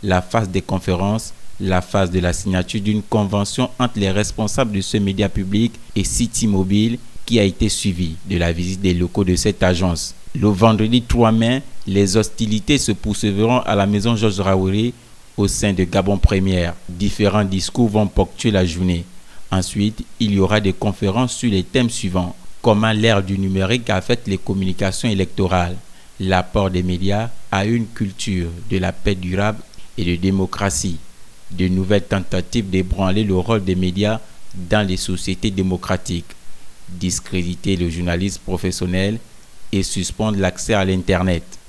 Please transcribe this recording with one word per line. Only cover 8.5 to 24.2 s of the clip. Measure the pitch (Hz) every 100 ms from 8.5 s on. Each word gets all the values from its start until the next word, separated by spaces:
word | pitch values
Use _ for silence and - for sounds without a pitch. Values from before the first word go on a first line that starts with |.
visite | 85 90 95
des | 98
locaux | 87 87 104
de | 95 90
cette | 104 95
agence. | 90 90 92 82 - - - 135
Le | 104
vendredi | 95 113 107 107 123
trois | 117 120 113
mai, | 113 113 131 - - -
les | 98 98 104
hostilités | 107 - 110 107 95 143
se | -
poursuivront | 98 110 104 110 98 110 123
à | - 104
la | 98
maison | 104 104 117
Georges | 110 98
Raouri | 98 95 95 101 120 120 - - - -
au | 101
sein | - 104
de | 92 90
Gabon | 98 95 101
Première. | - 98 95 92 85 87 -
Différents | 87 101 - 104 214 143
discours | 190 - - 117
vont | 104 104
ponctuer | - 92 - 117
la | 101 92
journée. | 80 92 85 87 - - - -
Ensuite, | 95 90 - 104 110 - -
il | 110
y | 98
aura | 92 107
des | 101
conférences | 92 107 92 101 101 127
sur | - 123
les | 98
thèmes | 87 131 120
suivants. | - 98 92 87 - - -
Comment | 120 104 110
l'ère | 107 101 101
du | 95 98
numérique | 95 95 95 120 117
affecte | 101 - 120